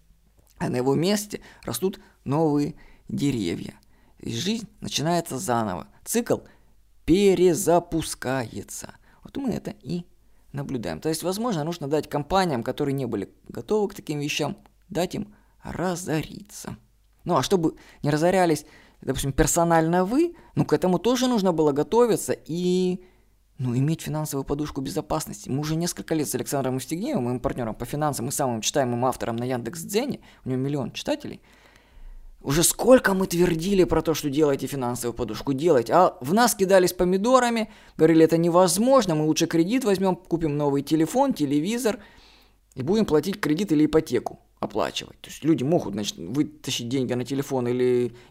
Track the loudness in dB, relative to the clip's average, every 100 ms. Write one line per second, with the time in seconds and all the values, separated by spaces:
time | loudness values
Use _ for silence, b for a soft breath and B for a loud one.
0 | _ _ _ _ _ -8 -4 -2 0 2
1 | 2 0 -4 -12 B B -10 -4 -4 -6
2 | b b -4 0 0 0 -2 -6 b b
3 | b -4 -2 0 -2 -4 -8 -16 _ _
4 | _ _ -10 -6 -4 -4 -8 -14 -8 -4
5 | -2 -2 -2 -6 -2 -2 -2 -6 -10 b
6 | -4 -2 -2 -4 -6 b b b _ _
7 | 0 4 6 6 4 4 4 2 2 -4
8 | -6 -8 -6 -4 -6 -10 -12 -14 -16 -20
9 | b b -14 -8 -4 -4 -6 -12 -8 -8
10 | -8 _ _ _ _ -10 -6 -6 -6 -6
11 | -4 -4 -4 -4 -2 -2 -4 -6 -2 -2
12 | -2 -4 0 0 2 -2 -4 -4 -2 -2
13 | -2 -4 -6 -12 -16 -12 -2 0 -2 -6
14 | -8 -6 -4 -4 -4 -6 _ _ -8 -4
15 | -4 -4 -10 b b b -12 -4 -4 -4
16 | -4 -4 -4 -12 -16 -16 -14 -14 _ _
17 | _ _ 0 0 2 2 2 -4 b b
18 | -2 2 2 4 2 0 -4 b b b
19 | -6 -4 -2 0 0 2 4 4 4 2
20 | 2 0 0 -2 b -4 0 2 2 0
21 | 0 0 0 0 2 2 2 2 0 2
22 | 2 2 -2 -6 -4 -2 2 2 2 -2
23 | b b b b _ -8 -4 0 0 0
24 | -4 -6 -4 -6 -4 -4 -4 -6 -6 -6
25 | -4 -4 -6 -12 -6 -4 -2 -2 -4 -6
26 | -4 -2 -2 -4 -4 -2 -2 -4 -4 -6
27 | -4 -2 -2 -2 -4 -4 -6 -6 -8 -2
28 | -2 -2 -6 -2 -2 -2 -2 0 0 0
29 | 0 -2 -4 -4 -4 -4 -6 -10 -4 -2
30 | -2 -6 b b -6 -2 -2 -4 -6 -8
31 | -6 -6 -6 -16 b b b b b b
32 | b b b -12 -4 0 0 2 6 6
33 | 6 0 0 2 2 2 0 2 4 2
34 | 0 -2 -2 2 2 2 -2 -4 -4 -4
35 | -6 -4 -6 -6 -4 0 4 4 4 4
36 | 4 2 0 4 4 2 6 6 6 2
37 | 0 2 4 4 4 0 -4 B B 2
38 | 6 8 8 6 4 6 4 4 4 4
39 | 4 0 0 2 0 2 2 2 0 2
40 | 2 0 -2 -2 -2 0 0 0 0 2
41 | 2 2 0 0 0 0 0 0 -2 -2
42 | b b b b b b _ -8 0 2
43 | 4 2 2 -2 -2 0 2 2 4 2
44 | 2 -2 -2 -10 _ -10 -6 -2 -2 -4
45 | -10 -16 -20 -6 0 0 2 0 0 -6
46 | -6 -8 -6 -2 -4 -4 -8 -6 -4 -2
47 | -2 -4 -4 -4 -2 -2 0 2 2 2
48 | 0 -6 B